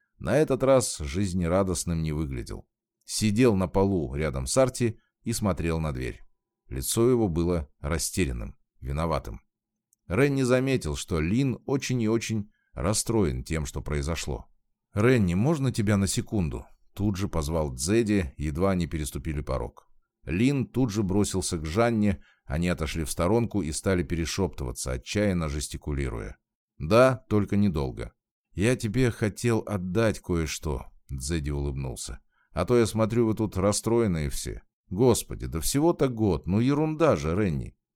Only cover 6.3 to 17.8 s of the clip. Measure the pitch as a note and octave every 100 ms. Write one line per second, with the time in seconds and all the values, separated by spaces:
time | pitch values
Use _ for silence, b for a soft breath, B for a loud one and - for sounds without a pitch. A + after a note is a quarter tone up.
6.3 | _ _ _ - C2 C2 - A#2+ A#2+ G#2+
7.3 | D#2+ E2+ E2+ D2 _ D2 E2 - - D2+
8.3 | A#1 G#1+ - _ _ B1+ C#2+ E2 D2 -
9.3 | G#1+ _ _ _ _ _ _ - F#2 C#3
10.3 | C3+ B2 B2+ C3+ B2+ D#2+ C#2+ - E2 E2
11.3 | A2+ C#3 - - C3+ - B2+ A2 A2+ -
12.3 | A2 G2+ _ _ - D#2+ G#2+ - A2+ F2
13.3 | B1+ A#1+ D#2+ C#2+ C#2 C2 D2 C#2+ E2 -
14.3 | B1+ - _ _ _ _ G#2 A#2 B2+ F#2
15.3 | F2 B2+ D#3+ C3+ A#2 G#2+ G2+ G2 - -
16.3 | A2 D#2+ A#1+ - - - - G#2 F#2 G2
17.3 | E2 D2+ E2 D2 B1